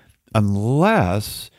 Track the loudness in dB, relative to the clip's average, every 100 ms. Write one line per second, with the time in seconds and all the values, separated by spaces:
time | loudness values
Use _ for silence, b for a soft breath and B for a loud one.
0 | b b _ 0 0 0 0 2 2 2
1 | 0 -2 -6 -12 -16